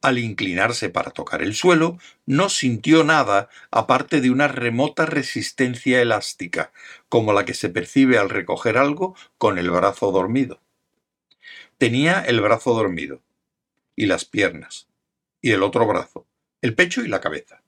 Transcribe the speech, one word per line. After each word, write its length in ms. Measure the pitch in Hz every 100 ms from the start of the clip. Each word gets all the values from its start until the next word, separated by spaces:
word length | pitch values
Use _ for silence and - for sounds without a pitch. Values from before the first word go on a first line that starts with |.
Al 160 | 139 127
inclinarse 680 | 117 98 101 90 104 - 98
para 220 | - -
tocar 320 | - - 78
el 120 | 82
suelo, 440 | 107 180 170 165 175 - _
no 240 | - 139 190
sintió 560 | - 131 113 113 160
nada 460 | 151 156 113 101 101 - -
aparte 520 | - 113 127 135 156
de 80 | 127
una 180 | 127 147
remota 560 | - 120 117 139 -
resistencia 960 | 160 151 131 - - - 127 120 - 127
elástica, 720 | 120 107 - - 87 85 78 - - - _
como 240 | 120 110
la 100 | 101
que 80 | 101
se 160 | 101 104
percibe 480 | 87 - 139 135 120
al 140 | 98
recoger 480 | 98 90 92 117 110
algo 360 | 143 147 185 - - _
con 220 | 107 92
el 120 | 87
brazo 400 | 87 95 98 101
dormido. 520 | 95 92 120 131 - _ _ _ _ _ _ _ _ - - - _
Tenía 400 | 120 120 156 185
el 180 | - 120
brazo 340 | 104 110 -
dormido, 480 | 113 104 87 73 67 _ _ _ _ _ _ _
y 120 | - 104
las 180 | 90
piernas, 640 | - 110 95 82 - - _ _ _ _ _ _
y 120 | -
el 100 | 104
otro 240 | 98 107 113
brazo, 400 | 90 - - _ _ _ _
el 140 | 127
pecho 280 | 117 180 254
y 60 | 226
la 120 | 98
cabeza. 420 | - 73 - _